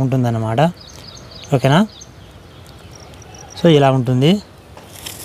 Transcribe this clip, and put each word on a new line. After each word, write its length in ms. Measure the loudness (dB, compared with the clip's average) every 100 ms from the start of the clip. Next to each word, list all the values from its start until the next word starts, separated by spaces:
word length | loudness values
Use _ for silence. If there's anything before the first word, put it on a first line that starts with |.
ఉంటుందన్నమాట, 600 | 2 0 -2 -2 -4 0 -2 -2 -16 -20 -20 -20 -20 -20 -4 -2
ఓకేనా? 240 | 2 2 0 -4 -20 -20 -20 -20 -20 -20 -20 -20 -20 -20 -20 -20 -20 -20 -20 -2
So, 60 | 2 4
ఇలా 120 | 4 2
ఉంటుంది, 320 | 0 0 2 0 -4 -20 -20 -20 -20 -20 -18 -16